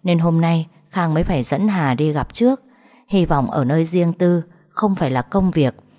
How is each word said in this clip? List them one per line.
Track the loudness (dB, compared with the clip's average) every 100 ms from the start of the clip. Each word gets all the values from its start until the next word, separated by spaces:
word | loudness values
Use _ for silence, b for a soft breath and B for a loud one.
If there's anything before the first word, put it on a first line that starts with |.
nên | -2 0
hôm | 2 2
nay | 2 0 -2 b b
Khang | -4 -2
mới | 0
phải | 0 -2
dẫn | -2 0 0
Hà | 0 0
đi | 0 0
gặp | -2 -4
trước, | 0 0 0 _ b b b b
hy | 0
vọng | 0 0 0
ở | -2
nơi | 0 0
riêng | 0 0 0
tư, | 0 0 0 -2 b b
không | -4 -2
phải | 0 -2
là | -2
công | -2 0 0
việc, | 2 0 -2 b